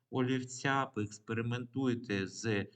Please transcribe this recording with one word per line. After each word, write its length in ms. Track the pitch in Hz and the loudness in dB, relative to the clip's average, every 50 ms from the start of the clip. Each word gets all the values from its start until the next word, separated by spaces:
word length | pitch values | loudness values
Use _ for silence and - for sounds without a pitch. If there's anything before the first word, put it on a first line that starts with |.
| _ _ | _ _
олівця, 760 | 120 127 127 123 131 131 123 127 - - - 139 135 135 135 - - | -2 0 2 2 2 0 -2 -4 -6 -2 0 2 2 2 2 0 0
поекспериментуйте 1300 | 107 104 104 - - - - 113 113 117 120 120 123 127 120 - 135 135 127 117 117 117 - 101 98 95 | -2 -2 -2 -4 -8 -6 -4 -2 -2 0 0 -2 -2 -4 -4 -2 0 2 2 2 0 0 0 0 0 0
з 400 | 90 - - - 113 104 101 95 - - | 0 -4 -4 -2 0 0 0 0 -2 -8